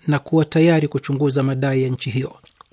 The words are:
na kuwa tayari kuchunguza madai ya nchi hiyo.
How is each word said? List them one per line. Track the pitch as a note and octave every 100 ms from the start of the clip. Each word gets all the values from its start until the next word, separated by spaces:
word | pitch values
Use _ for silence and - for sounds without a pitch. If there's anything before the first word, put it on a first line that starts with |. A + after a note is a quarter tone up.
| -
na | -
kuwa | - D#3+
tayari | D#3 E3 E3 D#3+ D3+
kuchunguza | C3 - C#3 D3 C3+
madai | C3+ C3 C#3 C3+
ya | C3
nchi | B2+ -
hiyo. | A#2 C3+ - _ _ -